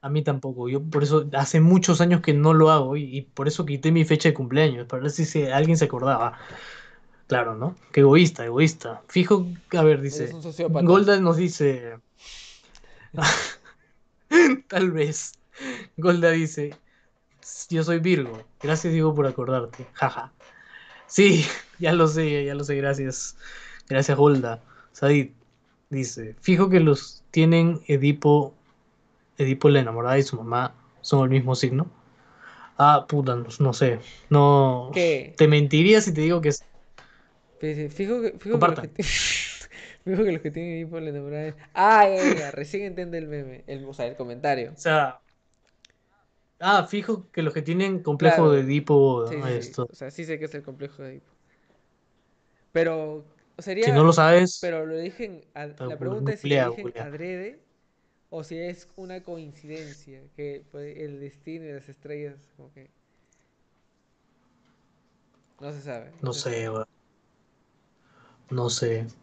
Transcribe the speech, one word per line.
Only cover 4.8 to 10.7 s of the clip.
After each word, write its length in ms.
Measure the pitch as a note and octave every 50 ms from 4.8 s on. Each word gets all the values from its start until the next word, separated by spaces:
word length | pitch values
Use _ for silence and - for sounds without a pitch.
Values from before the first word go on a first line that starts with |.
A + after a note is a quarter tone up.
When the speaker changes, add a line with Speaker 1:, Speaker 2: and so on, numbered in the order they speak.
| A#2+
Speaker 1:
para 160 | A#2 - B2+
ver 80 | C3 D3
si 140 | C#3+ - D#3+
se, 280 | - - D#3+ C#3+ C3
alguien 240 | C3 C#3 D#3 D#3+ E3
se 100 | D#3+ D#3
acordaba. 520 | C#3+ - B2+ B2+ C3+ C3+ A2+ A#2 A#2 - - - - - - - - - - - - - _ _ _ _ _ _ _
Claro, 280 | C3+ B2 A#2 A2+ A2
¿no? 200 | A2 B2 D#3 F3+ _ _ _
Qué 80 | - C#3+
egoísta, 440 | C#3 C#3 C#3 E3 F3+ D#3+ - - A#2+
egoísta. 580 | A#2 A#2 C3 D#3 D#3 D#3+ - - A#2+ A2 - _ _
Fijo, 380 | - F3+ F3+ F3+ G#3 G3 F3+ F3+ F3 - _ _ -
a 60 | F3 D#3+
ver, 160 | D#3 D3 C3+ C#3 C#3+
Speaker 2:
Eres 220 | C#3 D3+ D#3 -
Speaker 1:
dice, 0 |
Speaker 2:
un 100 | - E3
sociópata. 440 | D3 E3+ D3+ - E3+ F3+